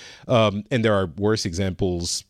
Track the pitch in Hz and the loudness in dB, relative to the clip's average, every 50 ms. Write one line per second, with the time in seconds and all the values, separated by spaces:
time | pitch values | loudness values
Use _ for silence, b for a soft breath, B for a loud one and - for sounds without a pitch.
0 | B B B B B - 110 113 110 107 95 101 101 - 139 120 110 110 104 98 | B B B B B 0 2 4 4 2 0 -2 -4 -2 -2 0 2 2 2 2
1 | 95 85 73 - 98 107 110 107 - 101 82 90 98 95 90 - 101 92 90 85 | 0 -2 -2 -2 0 0 0 0 -2 -4 -4 -2 -2 -2 -2 -2 -2 -2 -2 -2
2 | 85 85 - - - _ | -4 -6 -6 -8 -10 _